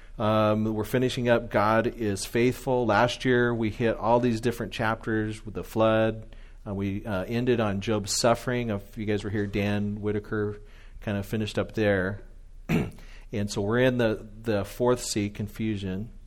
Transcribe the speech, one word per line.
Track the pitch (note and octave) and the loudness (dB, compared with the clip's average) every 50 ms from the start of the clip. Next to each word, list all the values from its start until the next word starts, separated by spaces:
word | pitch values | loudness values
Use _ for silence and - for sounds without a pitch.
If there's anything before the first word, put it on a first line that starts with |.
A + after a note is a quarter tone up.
| - - - | -20 -14 -6
Um, | - A2 G#2+ A2 G#2+ G#2+ G#2+ G#2+ A2 G#2+ A2 A2 | -2 0 2 4 4 4 4 4 2 2 0 0
we're | G#2+ G#2+ | -2 -2
finishing | - - B2 B2+ B2 B2 B2+ A#2+ A#2+ | 0 0 2 2 2 0 0 4 4
up | A#2 A#2 A#2 - | 4 4 2 0
God | - A2 G2+ G#2+ A2 A2+ A2 | 0 2 4 4 4 4 2
is | A#2+ - A#2 A2+ G2+ G2 G2 - | 2 0 -2 -2 -2 -2 -2 -4
Faithful. | - - A#2 A#2+ B2+ B2 - - C3+ B2+ B2 B2 | -2 2 2 4 2 2 0 -2 0 0 2 2
Last | A2 G2+ G#2+ A#2+ A#2+ - - - | 4 4 4 4 4 2 0 2
year | C3 B2 A#2+ A#2+ A#2+ A#2+ | 2 4 4 4 2 2
we | A2+ A2+ G#2 | 0 -2 -2
hit | G#2 - A#2+ A2+ - | -2 0 0 0 0
all | - G2 A2 A#2+ B2 | 2 2 4 4 4
these | B2 B2 A2+ A2 | 4 2 2 2
different | A#2+ B2 - - A2 G2 | 0 -2 -2 -2 -6 -8
chapters | - - A#2 A2 A2+ - - A#2 A2 A2 G#2+ G#2+ G#2+ - - | -4 -2 0 0 0 -2 -2 -2 0 0 0 -2 -6 -8 -10
with | G#2 F#2+ | -10 -10
the | F#2+ E2+ | -10 -8
flood. | - - A2 A2 A2+ A2+ A2 A2 A2 A2 A2 - - - - - - - - - | -4 2 4 4 6 6 6 4 2 0 -2 -8 -14 -16 -18 -18 -18 -18 -14 -10
Uh, | G#2+ G2 | -6 -4
we, | G2 G2 G2 F#2+ G#2 - | -2 -2 -2 -2 -4 -4
uh, | A2+ G2+ F#2 F#2+ | -4 -4 -4 -2
ended | A#2+ A#2 A#2 B2 B2+ A#2+ A2+ | -2 -2 0 2 2 2 2
on | A2 G#2 G2 G2+ | 2 0 0 -2
Job's | G2 A#2 G#2+ G#2 G2 - - | 0 0 0 0 0 -2 -2
suffering. | - - A#2+ A#2 - - B2+ B2 B2 A#2+ A2+ | 2 4 4 4 2 0 -4 -2 -2 -2 -2
If | G2+ G2+ - - - | -4 -4 -6 -8 -10
you | A#2 G#2 | -6 -2
guys | G#2 G#2 G2+ G#2 | 0 0 0 0
were | G2+ | -2
here, | G#2 G#2 G2+ | -2 -2 -2
Dan | G2 F#2+ G#2 G2+ G#2 G2+ G#2 G#2 G#2 G#2 G#2 | 0 0 0 0 0 0 0 -2 -2 -4 -4
Whitaker | G2+ G#2 G#2 G#2 - - G#2+ G#2+ G#2 G#2 G#2 - - - - - - - - - | -4 -2 -2 -4 -4 -4 -4 -2 -2 -4 -4 -8 -14 -20 -20 -20 -20 -18 -14 -8
kind | - G#2+ G2+ G2+ | -6 -4 -4 -4
of | F#2+ | -4
finished | - A#2+ G#2+ G#2+ G#2+ - A2 | -4 -4 -4 -2 -2 -2 -2
up | F#2+ - - | -2 -2 0
there. | A2 G#2+ G2+ G2+ F#2+ F2+ F#2+ G#2+ - - | 2 4 4 4 4 2 0 -2 -6 -10
<clears throat> | - - - - - - - - - - - - - - - - - - - - - - | -16 -18 -18 -18 -18 -18 -10 -4 0 0 0 0 -2 -8 -14 -18 -18 -18 -18 -12 -6 -4
And | G2+ G2+ G2+ | -4 -4 -2
so | - A2 | -2 -2
we're | G2 G#2 A#2 B2 | 0 2 4 4
in | B2+ C3 B2+ | 4 4 4
the, | B2 A#2 A2 G#2+ - A2 A2 - A2 A2 | 4 2 2 2 0 -6 -12 -14 -8 -2
the | A#2 G#2 G2+ F#2+ | 0 0 0 0
fourth | - - - B2 B2 B2 B2 | -2 -2 0 2 2 2 2
C, | - - - A2 G2+ G2+ | 0 -4 -2 -2 -2 -2
confusion. | - - A2 G2+ - - A2+ A2 G#2+ G2 F#2+ F#2+ F#2 G2 A2 - - - - | -4 -6 -8 -8 -6 -4 -2 -2 -2 -2 -4 -4 -4 -6 -6 -8 -12 -16 -18